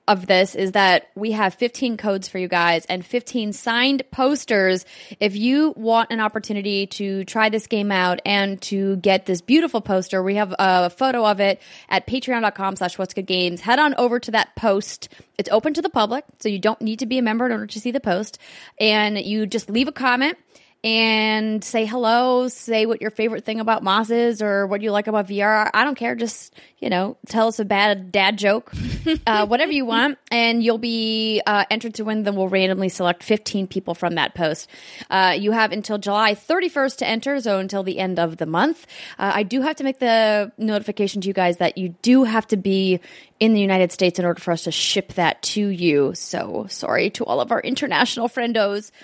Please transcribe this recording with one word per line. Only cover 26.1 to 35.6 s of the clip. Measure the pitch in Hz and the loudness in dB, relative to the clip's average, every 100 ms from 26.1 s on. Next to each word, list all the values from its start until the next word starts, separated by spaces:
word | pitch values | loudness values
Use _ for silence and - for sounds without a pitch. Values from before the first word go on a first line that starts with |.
Just, | 240 226 - - _ - _ | -4 -6 -8 -12 _ -20 _
you | 247 | -2
know, | 180 196 - - | -2 -2 -6 -6
tell | 220 226 | 0 0
us | 220 | 0
a | |
bad | 208 202 208 196 185 | 0 2 2 2 -2
dad | 196 190 208 | 0 2 2
joke, | 202 208 - - - - | 2 0 -2 -10 -6 -6
<laughs> | - 320 - | -2 -2 0
uh, | 214 208 | 0 2
whatever | 240 302 | 0 0
you | 294 247 | -2 0
want, | 226 269 277 - | 0 0 -2 -4
and | 233 233 233 | 0 2 2
you'll | 226 226 | 2 0
be, | 233 226 220 220 220 214 - | 0 -2 -2 -2 0 0 2
uh, | 208 196 | 0 0
entered | 220 233 | -2 -4
to | 214 | -6
win | 214 214 | -4 -4
them. | 208 196 | -2 -2
We'll | 190 | 0
randomly | 190 185 190 190 | 2 2 0 -2
select | - 180 175 | 0 0 0
fifteen | - 214 - 202 190 | 0 -2 -2 -4 -4
people | 190 180 170 | -6 -6 -4
from | 175 165 | -2 0
that | 143 - | -2 -2
post. | 165 160 - - - - - | -4 -4 -10 -20 -20 -18 -2
Uh, | 190 185 175 | 2 2 2
you | 202 | 0
have | 226 | 2